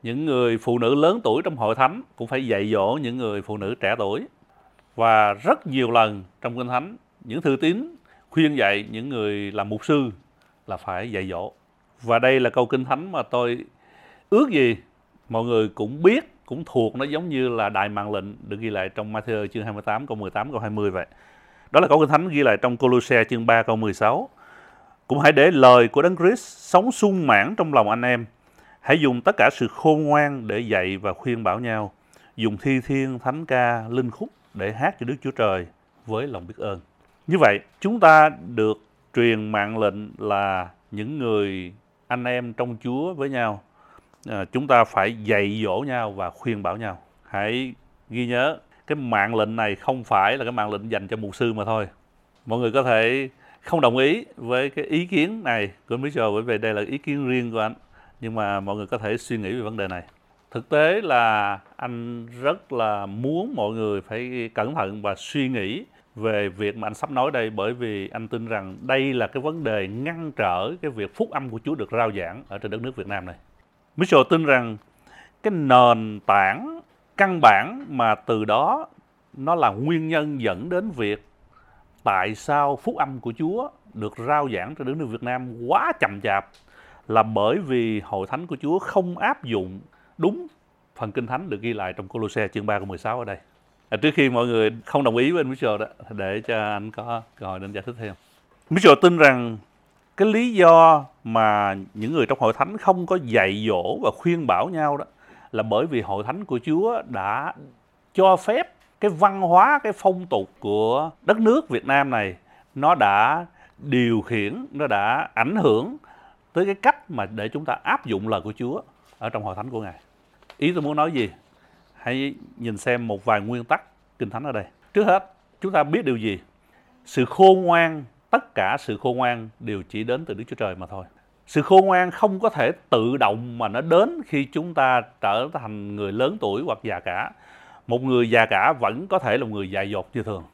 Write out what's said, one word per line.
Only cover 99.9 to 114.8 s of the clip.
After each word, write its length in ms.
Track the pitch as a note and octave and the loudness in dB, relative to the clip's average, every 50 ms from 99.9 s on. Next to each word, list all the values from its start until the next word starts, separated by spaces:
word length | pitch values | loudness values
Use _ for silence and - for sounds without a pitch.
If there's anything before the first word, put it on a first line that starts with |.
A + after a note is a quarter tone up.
| _ _ _ _ _ | _ _ _ _ _
cái 100 | - G3 | 0 2
lý 260 | A3 G#3+ A3+ A#3+ B3 A3+ | 2 2 0 0 0 4
do 520 | G3 F3+ E3 E3 E3 E3 E3 D#3+ D3 C#3 - _ _ _ | 6 8 10 10 10 10 8 8 6 2 -6 _ _ _
mà 520 | A2+ A2+ A2+ A2 G#2+ G#2 G#2 G#2 G2+ F#2+ G2 F#2+ - _ | -2 0 2 4 4 4 2 0 0 -2 -6 -10 -14 _
những 200 | G#2 G#2+ A#2+ D#3+ | -8 -6 -4 0
người 120 | D#3+ A#2+ | 0 0
trong 140 | G#2 C#3 - | 0 0 0
hội 140 | - A2 A2 | 2 0 2
thánh 240 | - C#3 F3 G#3 | 0 -2 -4 -4
không 280 | G#3+ - G3+ F#3 F3+ F3 | -2 2 2 2 2 2
có 100 | E3 F#3 F#3 C#3+ | -2 -2 -2 -2
dạy 420 | A#2+ A2+ A2 F#2+ F#2+ G2 G#2 G#2+ | 2 2 2 4 2 0 -2 -2
dỗ 320 | A2 G2+ F2+ F2 F#2+ C#3+ - C4 | -2 -2 0 -2 -4 -6 -2 -2
và 80 | - | -2
khuyên 360 | - - - E3+ E3+ E3+ D3+ | -2 0 -2 -2 -2 0 0
bảo 220 | B2 F2+ F2 A2+ F3+ | 0 2 2 0 -2
nhau 280 | F#3 D#3+ D3+ D3 C#3+ | -2 -2 -2 -2 -2
đó 80 | C#3+ - _ _ _ _ _ - - - - | -4 -8 _ _ _ _ _ -20 -20 -20 -8
là 120 | - A2 A2 | -6 -6 -2
bởi 220 | A2+ - A2 D3 | 0 0 0 0
vì 160 | E3+ D3 A#2 | 0 -2 -4
hội 220 | G2+ G2 G2 G2+ G#2+ | -4 -4 -6 -6 -4
thánh 220 | A#2+ C#3+ F#3+ G#3 | -6 -8 -8 -6
của 140 | - C3 A#2+ | -6 -6 -6
Chúa 420 | - E3 D#3 E3 G3+ A3+ A#3+ - - - | -2 -2 -2 0 0 -2 -2 -4 -8 -8
đã 440 | B2 G2+ F#2+ G2+ G#2+ B2+ D3 F3 - - C#3+ - _ _ _ _ _ _ _ _ _ | -8 -6 -4 -4 -4 -4 -6 -8 -12 -14 -20 -20 _ _ _ _ _ _ _ _ _
cho 220 | - F#3+ F#3+ F#3 | 4 6 6 6
phép 380 | F3+ - - A3 C#4+ F4 - _ _ _ _ _ _ | 4 2 -2 -2 -2 -2 -6 _ _ _ _ _ _
cái 120 | - G#3 | -2 -2
văn 300 | E3+ D3+ G3+ G3+ G3 G3 | 2 4 4 4 4 2
hóa, 380 | F#3+ E3+ E3+ F3+ G3+ C4+ D4 C#4+ - | 2 6 8 8 8 8 4 0 0
cái 80 | G#3+ | -4
phong 340 | G3+ - - G3 F#3 F3+ F#3 | -6 2 0 0 0 0 -4
tục 240 | F3 C3 G#2 F#2+ - _ _ | -2 -2 -2 -2 -4 _ _
của 500 | - G#2 G#2 G#2+ A2 A2 A#2+ C#3 D#3 E3 - _ | -4 -2 0 2 2 2 2 0 -2 -4 -8 _
đất 180 | _ G3 G#3+ A3+ | _ 2 2 4
nước 300 | A3 G#3+ A#3+ D#4 D#4 - | 6 4 4 4 2 -2
Việt 160 | B2+ A2 - | -6 -4 0
Nam 240 | C3 C#3 C#3+ C#3 C3+ | 2 2 2 4 2
này, 260 | B2+ A2+ G#2 F#2+ F2+ - _ _ _ _ _ _ _ | 0 -2 -2 -2 -6 -10 _ _ _ _ _ _ _
nó 200 | C3 C#3+ D#3 F3+ | 0 2 2 4
đã 500 | D3 A2 G2+ G2 G2+ A2 B2+ D3 E3+ F3 - _ _ - _ _ | 6 6 6 6 6 4 4 2 0 -4 -10 _ _ -20 _ _
điều 440 | - - C#3+ C3 B2 A#2+ A#2 A#2 G#2+ | -16 -6 0 2 2 4 4 2 0
khiển, 440 | G2 - A#2+ G#2+ G2+ G#2 C#3 A3+ C4 - | 0 -2 -4 -2 -2 -4 -6 -8 -12 -12
nó 160 | - C#3 | -6 -6